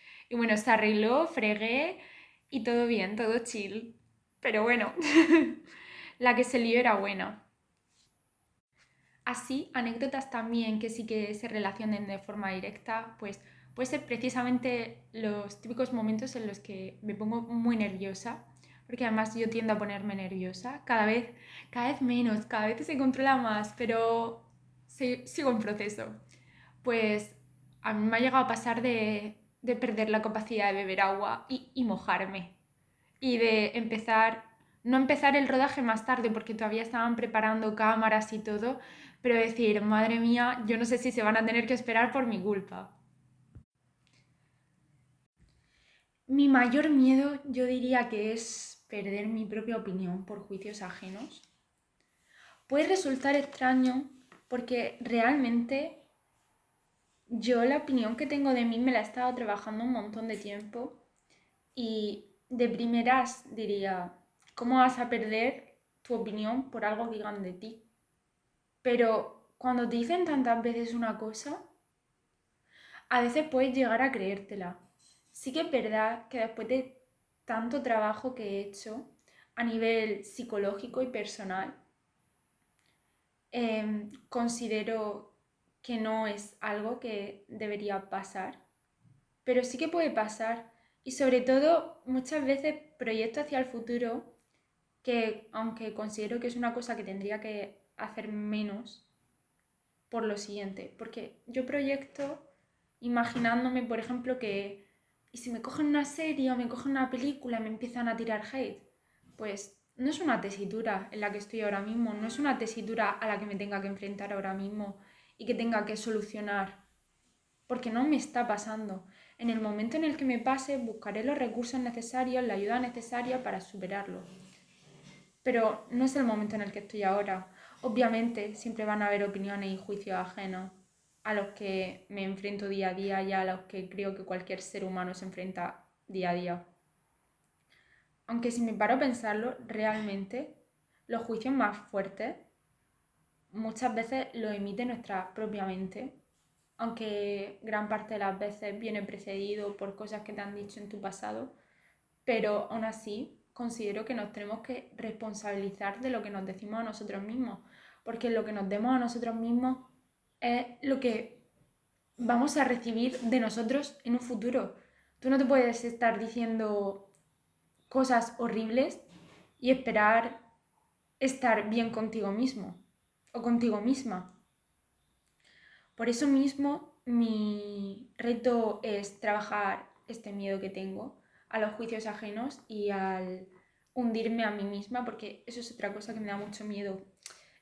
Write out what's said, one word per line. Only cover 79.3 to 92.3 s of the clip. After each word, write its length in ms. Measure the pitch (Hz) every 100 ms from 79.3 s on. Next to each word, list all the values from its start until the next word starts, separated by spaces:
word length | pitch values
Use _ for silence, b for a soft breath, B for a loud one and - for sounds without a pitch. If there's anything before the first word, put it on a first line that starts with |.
| b b
a 100 | -
nivel 600 | 233 226 226 226 214 202
psicológico 800 | - - 233 208 196 202 247 254
y 60 | 254
personal, 640 | 220 208 - 190 185 190 - _ _ _ _ _ _ _ _ _ _ _ _ _ _ _ _ _
em, 600 | 240 233 220 214 214 208 - -
considero 1080 | 247 233 - 233 214 214 220 208 202 - _ _ _ _ _
que 160 | - 233
no 280 | 220 220 220
es 300 | 208 - -
algo 400 | 214 208 214 247
que 440 | 240 214 202 - -
debería 640 | 214 214 208 202 196 -
pasar, 500 | 190 190 196 185 - _ _ _ _ _ _ _ _
pero 200 | - 247
sí 140 | 247 247
que 100 | 320
puede 220 | 339 311
pasar. 600 | 220 214 - 226 233 - b b b
Y 100 | -
sobre 280 | - 262 247
todo, 640 | 247 262 302 330 - -
muchas 400 | - 262 254